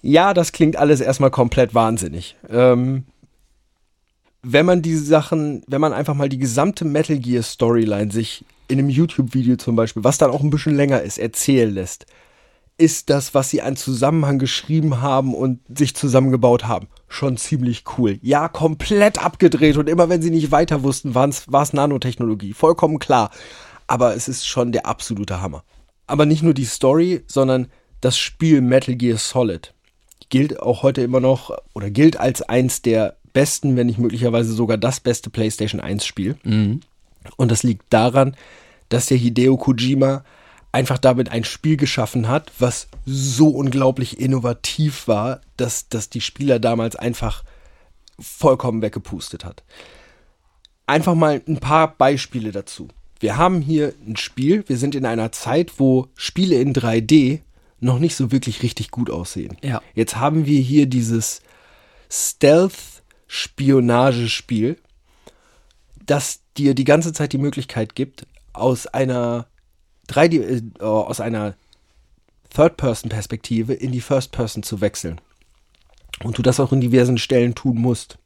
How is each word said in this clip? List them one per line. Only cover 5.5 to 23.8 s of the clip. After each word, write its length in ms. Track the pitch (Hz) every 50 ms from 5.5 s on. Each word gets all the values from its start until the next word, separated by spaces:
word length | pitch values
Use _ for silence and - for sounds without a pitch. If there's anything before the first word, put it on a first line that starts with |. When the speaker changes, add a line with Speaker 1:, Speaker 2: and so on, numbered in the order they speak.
| 143 110 -
Speaker 1:
wenn 140 | - 135 135
man 120 | 156 156 113
einfach 220 | 110 147 156 143
mal 140 | 143 143 139
die 100 | 135 131
gesamte 460 | 135 127 117 135 147 196 196 - 175
Metal 320 | 156 143 147 156 - 156
Gear 260 | 139 117 123 123 120 117
Storyline 680 | - - - 131 117 117 117 113 107 104 101 107 104
sich 320 | 98 113 110 - - - - _ _ _ _
in 120 | - 131 139
einem 100 | 139 143
YouTube-Video 680 | 131 139 170 160 - - 135 117 - 131 123 123 127
zum 180 | 117 - 123 117
Beispiel, 280 | 113 113 110 - 113 101
was 140 | 123 139
dann 140 | - 156 135
auch 100 | 120 143
ein 80 | 143 151
bisschen 260 | 139 147 - 156 147
länger 260 | 143 143 139 135 113
ist, 180 | 73 98 - -
erzählen 520 | - 117 - - - - 135 127 117 107
lässt, 360 | 101 95 92 92 - - - _ _ _ _ _ _ _ _ _ _ _ _ _ _
ist 340 | - 165 156 - - - -
das, 240 | 143 143 139 - -
was 160 | 139 131 -
sie 100 | - -
an 140 | - 131 139
Zusammenhang 640 | - - 131 131 113 131 139 165 160 147 139 139 131
geschrieben 600 | 135 131 - - - - 156 160 156 151 135 120
haben 340 | 135 139 131 135 135 131 117
und 240 | 73 131 131 127 120 _ - 127
sich 180 | 143 147 127 -
zusammengebaut 680 | - - 139 120 131 135 135 127 123 120 123 120 120 -
haben, 220 | 117 113 87 - - _ - _
schon 300 | _ - - 143 135 127
ziemlich 460 | 110 - - 156 131 127 120 117 - _ - -
cool. 200 | - 120 107 98 - -
Ja, 240 | 120 139 147 156
komplett 760 | 170 - - 156 160 156 - - - 214 202 208 208 - - -
abgedreht 540 | - - - 190 170 - 123 151 151 143
und 100 | 147 147
immer 220 | 156 170 175 175 165
wenn 140 | 180 170 160
sie 80 | 175
nicht 200 | 165 165 151 139
weiter 300 | 156 151 170 160 156 139
wussten, 320 | 127 139 131 - - 143 117
waren's, 380 | 123 135 143 135 - - -
war's 220 | 127 139 147 143 -
Nanotechnologie. 800 | 139 139 147 143 127 - 127 117 - 120 113 110 98 101 98 101
Vollkommen 440 | - - 156 170 - - 156 156
klar. 320 | 143 - - 143 120 107 101 - - - - - - - - - -